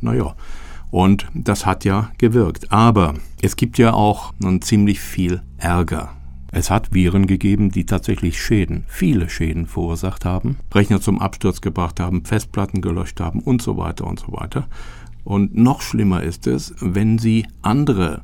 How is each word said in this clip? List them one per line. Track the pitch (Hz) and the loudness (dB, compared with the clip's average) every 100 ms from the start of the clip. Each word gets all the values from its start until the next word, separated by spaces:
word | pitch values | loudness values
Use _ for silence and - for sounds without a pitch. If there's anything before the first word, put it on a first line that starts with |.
Na | 117 120 | -2 0
ja, | 90 - - - - - - | -2 -6 -10 -10 -10 -12 -2
und | 92 95 101 - 160 | 4 4 4 0 -4
das | - 101 98 | -2 0 0
hat | 92 101 | 0 0
ja | 98 107 - | 0 -2 2
gewirkt. | 117 120 87 - - | 4 4 2 0 0
Aber | 104 117 104 80 73 - - | 4 6 6 4 0 -8 -4
es | - - | -2 0
gibt | 120 - | 0 4
ja | 113 | 6
auch | 98 104 101 - - | 6 2 0 -4 -4
nun | 98 92 | 0 0
ziemlich | - 104 104 101 | 2 4 4 2
viel | - - 90 87 - - | -4 -2 0 -2 -6 -4
Ärger. | 85 87 82 80 - - - - - | 0 2 0 -4 -6 -12 -14 -14 -6
Es | 90 87 | -2 0
hat | 101 - | 0 2
Viren | 92 87 92 95 | 2 4 4 4
gegeben, | 95 101 104 101 | 2 2 2 2
die | 98 82 | 0 0
tatsächlich | 98 - 98 87 - | -2 -2 -2 -2 -2
Schäden, | - 107 80 80 - | 0 0 0 -4 -6
viele | - 180 110 85 | -2 2 2 0
Schäden | - 82 82 82 | -2 -2 -2 -4
verursacht | - 85 82 92 - 90 | -4 -4 -2 -4 -4 -4
haben, | 90 120 139 - | -2 -2 -4 0
Rechner | 101 101 98 | 2 4 2
zum | 104 92 | 2 0
Absturz | 95 - 98 - | -2 -2 -2 -2
gebracht | 92 92 80 - | -4 -4 -4 -4
haben, | 87 90 - | -2 -2 0
Festplatten | 107 - 104 98 95 | -2 -2 -4 -2 -2
gelöscht | 90 87 - - | -2 -4 -4 -6
haben | 85 - | -4 -2
und | 139 123 | 0 0
so | - 95 | 0 -4
weiter | 82 - 85 | -4 -6 -8
und | 90 | -8
so | - | -8
weiter. | - - 131 - - - - - - | -10 -6 -6 -6 -8 -12 -14 -16 -14
Und | - 101 98 113 | -2 0 2 4
noch | 120 143 | 4 4
schlimmer | - 110 101 90 | -2 0 2 0
ist | 80 - 123 | -2 -4 -2
es, | 131 - - | -2 -4 -6
wenn | 92 98 110 113 | -2 0 2 2
Sie | 113 113 110 - | 2 2 0 -4
andere | 101 135 147 98 82 - | 0 2 2 2 0 -2